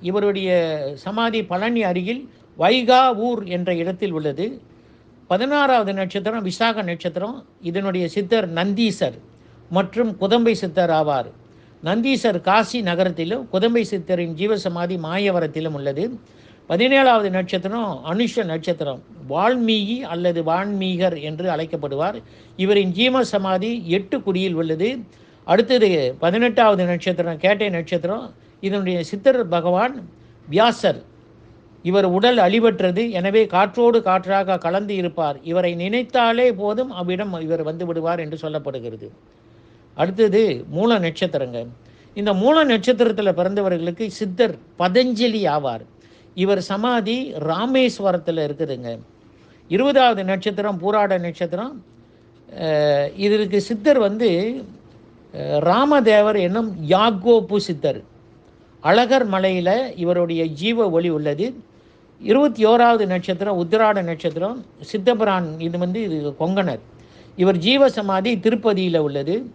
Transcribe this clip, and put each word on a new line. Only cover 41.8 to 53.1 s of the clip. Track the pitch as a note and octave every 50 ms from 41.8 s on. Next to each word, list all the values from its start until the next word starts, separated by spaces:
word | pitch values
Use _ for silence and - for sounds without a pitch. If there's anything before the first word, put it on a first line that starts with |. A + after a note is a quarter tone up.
| _ - - - - - -
இந்த | G3+ G3+ G#3 G3
மூல | F#3 G3+ B3+ D#4 D#4+ D#4
நட்சத்திரத்துல | C#4 A#3 G#3+ - B3 B3+ A3 A#3+ A#3 G#3+ G3+ G#3 G3 F3
பிறந்தவர்களுக்கு | D#3+ F3+ F#3 G3+ G3+ G3+ F#3+ F3+ E3 E3 F3 E3+ - A3+ G#3
சித்தர் | F#3 - G#3+ F#3+ F#3 F3+ A#3+ A3 E3+ - - - _ -
பதஞ்சலி | F3 F#3 F3+ B3 B3+ B3+ A#3+ G#3 B3 A#3+ G#3+ A3 G3
ஆவார். | D#3 C#3+ D3+ C#3+ C3 A#2 A2+ A2 - _ _ _ - _ _ _ - -
இவர் | F3 F#3 F#3+ G3+ F#3
சமாதி | F3 - G3 G3+ G#3+ B3 B3 A#3 G3+ G#3 A3+ B3+ C4 C#4+ -
ராமேஸ்வரத்துல | D#3+ D3+ D#3 D#3+ F3+ A3 B3+ C4 C4 B3+ A#3+ - - G3 G3 F3+ F3 D#3+ - E3 D#3+ D3+
இருக்குதுங்க. | D3 D3 C#3+ D#3+ D3 C3+ B2 B2 A#2 A#2 G#2+ - - _ _ - - _ _ _ - - _ _ -
இருபதாவது | E3 G3+ B3+ C#4+ C#4 C#4 B3+ A#3+ A3+ G3 F#3+
நட்சத்திரம் | F#3 F#3+ F#3 F#3 G#3+ G3 G3 G3+ G#3+ G3 F3
பூராட | E3 G3 G#3 G#3+ G#3 G3 G3 F3+
நட்சத்திரம். | F3 F3 E3 - F3+ E3+ E3 F3 A3+ C4 D4+ A#3 - _ - - - _ _ _ _ _ _ _ _ - - -
அஹ், | E3+ D#3 D#3 D3+ D3+ D3 C#3+ C#3+ C#3+ C#3+